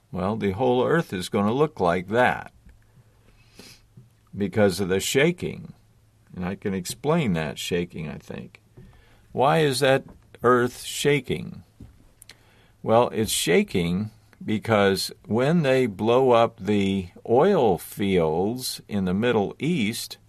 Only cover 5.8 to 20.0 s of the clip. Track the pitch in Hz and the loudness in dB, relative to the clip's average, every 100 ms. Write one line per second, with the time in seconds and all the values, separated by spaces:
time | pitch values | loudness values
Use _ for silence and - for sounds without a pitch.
5.8 | _ _ _ _ _ - 90 98 107 95 | _ _ _ _ _ -10 -8 -6 -6 -6
6.8 | 90 - 139 170 131 85 76 - - 90 | -6 -8 -2 0 0 -2 -4 -8 -4 -4
7.8 | 87 - 78 69 - - 62 - _ - | -4 -8 -12 -14 -14 -14 -14 -20 _ -20
8.8 | - - _ _ _ - 131 160 151 127 | -20 -20 _ _ _ 0 2 4 2 2
9.8 | 135 135 - - _ - 120 123 123 - | 4 2 0 -16 _ -2 4 4 2 -4
10.8 | - - 147 147 - 82 - - - _ | -12 -2 0 0 -2 -6 -6 -14 -20 _
11.8 | - - _ _ - - _ _ _ _ | -20 -20 _ _ -20 -20 _ _ _ _
12.8 | - 117 120 - 110 - - 180 208 95 | 2 2 2 0 -2 -2 2 2 2 -2
13.8 | 85 90 110 - _ _ 98 107 104 107 | -2 -2 -6 -10 _ _ -6 -4 0 2
14.8 | 98 95 - - - 107 135 170 139 131 | 4 2 -4 -10 -4 0 2 2 2 2
15.8 | 123 92 107 123 135 117 117 - 98 104 | 0 -2 2 4 4 4 4 0 -2 0
16.8 | 98 98 90 - - 117 180 190 117 82 | 2 -2 -4 -12 0 4 4 4 2 0
17.8 | - - 98 92 80 80 98 127 123 - | -4 -4 0 2 2 0 -2 -4 -8 -10
18.8 | - 104 92 95 120 113 98 - 139 175 | -8 -4 -2 0 0 0 -2 -4 -4 -2
19.8 | 104 113 | -2 -4